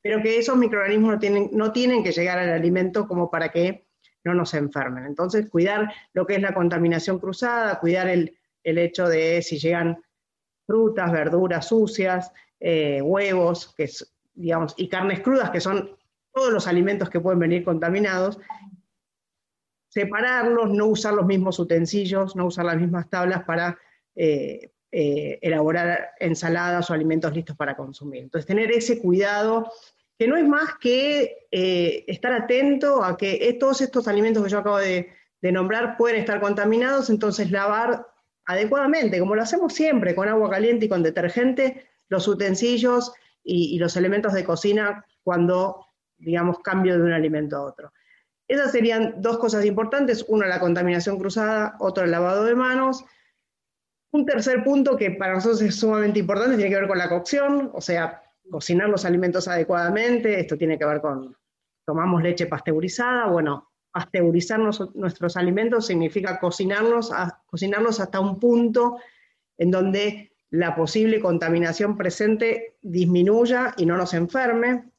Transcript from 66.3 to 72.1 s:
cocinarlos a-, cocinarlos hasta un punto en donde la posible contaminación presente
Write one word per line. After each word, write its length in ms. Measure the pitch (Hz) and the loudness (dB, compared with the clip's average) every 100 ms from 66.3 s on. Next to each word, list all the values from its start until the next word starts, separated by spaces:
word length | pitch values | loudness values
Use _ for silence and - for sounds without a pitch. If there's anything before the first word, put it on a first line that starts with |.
| 185 | -4
cocinarlos 720 | 180 170 185 202 226 233 226 | -4 -2 -2 0 2 0 -2
a-, 300 | - 180 - _ | -4 -6 -8 _
cocinarlos 540 | 170 190 202 226 220 | -6 -2 0 0 0
hasta 200 | 190 196 | -2 -2
un 180 | 196 196 | -2 2
punto 600 | 240 233 233 240 240 247 - _ _ _ _ _ | 4 4 4 2 0 -2 -14 _ _ _ _ _
en 140 | 170 | 0
donde 640 | 185 190 196 208 208 202 _ _ | 2 0 0 -2 -4 -16 _ _
la 260 | 160 170 160 | -2 -2 0
posible 440 | 160 220 220 220 | 0 2 2 2
contaminación 760 | 202 170 165 170 170 160 208 208 | 2 0 0 0 0 0 -2 0
presente 800 | 185 | -4